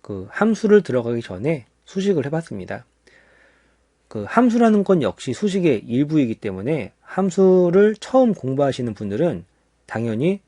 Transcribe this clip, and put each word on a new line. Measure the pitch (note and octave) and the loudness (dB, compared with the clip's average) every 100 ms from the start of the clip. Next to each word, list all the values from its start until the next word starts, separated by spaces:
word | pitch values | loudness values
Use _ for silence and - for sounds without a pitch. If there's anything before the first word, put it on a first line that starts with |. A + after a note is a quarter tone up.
그 | - G2+ F#2 | -12 -12 -10
함수를 | - A3 G#3 G#3+ G#3 | -2 0 0 4 4
들어가기 | F3 B2 A#2 A#2+ | 4 -4 -2 -6
전에 | A2 F#2 B2+ D#3 A2 _ | -6 -6 -4 -4 -8 _
수식을 | _ F#3+ G3 F3 C3 | _ -6 -2 0 -2
해봤습니다. | D#3+ E3+ G#2 F#2 G2+ - _ _ _ _ _ _ _ _ _ _ _ _ | -6 -8 -12 -10 -12 -14 _ _ _ _ _ _ _ _ _ _ _ _
그 | A2 G2+ | -10 -2
함수라는 | - B3 A#3 A#3 G#3+ | 2 2 4 4 2
건 | F#3+ F#3 | 2 2
역시 | A2+ - - | 2 -4 -8
수식의 | A#2+ G#3 F#3+ F3 A2+ B2+ | -4 -2 0 0 0 -2
일부이기 | A#2 D3 D#3 B2+ G#2+ | -2 0 0 0 -2
때문에 | G#2+ F#2+ G#2+ D#3 F#2 _ | -8 -6 -6 -6 -6 _
함수를 | _ - F#3+ F#3 F#3+ F#3 F3 F3+ G#3 G#3+ | _ -2 -2 2 4 6 4 4 4 0
처음 | - C4 B3+ | -2 2 2
공부하시는 | F#3 B2+ C3+ C#3 C3 A#2+ | 0 -4 -2 -2 0 -6
분들은 | G#2 G#2+ G#2 E3+ G2 E2+ _ _ _ - | -6 -6 -2 -2 -4 -12 _ _ _ -12
당연히 | A2 A#2 A2 D#3 G3 | -6 -4 -2 -2 -4